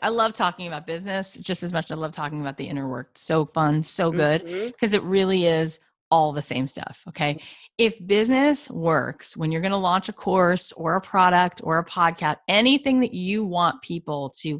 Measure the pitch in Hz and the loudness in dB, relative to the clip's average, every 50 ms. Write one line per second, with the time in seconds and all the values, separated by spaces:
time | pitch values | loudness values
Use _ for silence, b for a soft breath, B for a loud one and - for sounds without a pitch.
0 | - 220 226 226 220 226 - - 185 175 170 - 180 170 156 147 175 - 165 170 | -4 -2 0 0 0 0 0 0 -2 -2 -2 -4 -10 -10 -10 -10 -8 -8 -8 -8
1 | 190 202 190 196 190 - - - 170 - 175 - 175 175 180 160 - - 156 156 | -6 -6 -6 -6 -6 -8 -12 -12 -6 -6 -6 -4 -4 -4 -4 -4 -4 -6 -8 -6
2 | 156 151 - 165 147 147 151 151 143 139 139 - - - 143 139 135 131 123 120 | -8 -8 -6 -6 -8 -6 -6 -6 -6 -6 -8 -8 -8 -6 -6 -6 -6 -6 -8 -8
3 | 139 _ - - - - 160 160 147 - - 160 156 147 151 156 156 - - - | -10 _ -16 -12 -4 -2 0 0 0 0 0 2 2 2 2 2 0 -2 -2 0
4 | 180 165 165 175 147 147 156 170 170 170 180 190 220 247 - - 240 202 208 196 | 0 0 2 2 2 4 2 2 -2 -4 -6 -6 -6 -6 -4 -2 0 2 2 0
5 | - 175 190 196 190 185 190 185 170 170 160 160 160 160 - - _ _ _ _ | 0 2 2 2 2 2 2 2 4 4 4 2 0 -2 -4 -10 _ _ _ _
6 | _ - 165 160 156 151 143 147 - - 123 127 131 135 - - - - - - | _ 2 2 4 4 2 0 -4 -4 -4 -4 -4 -4 -4 -6 -10 -12 -12 -12 -16
7 | - 170 - - 151 147 147 B B B B B B B B - 233 214 226 - | -18 -12 -6 -2 -2 -2 -2 B B B B B B B B 0 2 2 0 -2
8 | 175 190 202 214 220 240 262 262 285 302 285 - - - - 165 165 165 160 131 | 0 2 2 2 4 4 4 4 4 2 2 0 -4 -10 -6 -2 0 2 2 2
9 | 123 123 - - - - - 165 160 156 160 165 180 190 196 196 185 175 180 190 | 0 -2 -6 -10 -14 -12 -6 -4 -2 -2 -2 0 -2 -2 -2 0 0 2 0 0
10 | - - - - - 190 185 190 180 175 180 175 - - - - 165 160 175 190 | 0 -4 -10 -6 -2 0 4 4 4 4 2 0 -2 -6 -6 -6 -2 -2 -2 -2
11 | - - - 190 185 180 180 180 180 175 - - - 160 160 170 170 - - 185 | -2 0 2 4 4 6 6 4 4 2 -2 -6 -4 0 0 0 0 -2 0 2
12 | 170 165 165 - 170 151 147 - - - 190 208 240 262 285 277 285 269 262 254 | 2 2 2 0 -2 -2 -2 -2 -2 2 2 4 6 4 4 4 2 2 2 4
13 | 247 - - 180 180 190 208 220 214 180 175 175 170 160 - - - - 170 160 | 2 2 -2 -4 -4 -2 -2 -2 -2 -2 0 2 2 2 0 -2 -8 -8 -8 -6
14 | - 160 147 143 139 131 - - - 156 147 | -6 -6 -6 -6 -6 -8 -10 -8 -6 -6 -6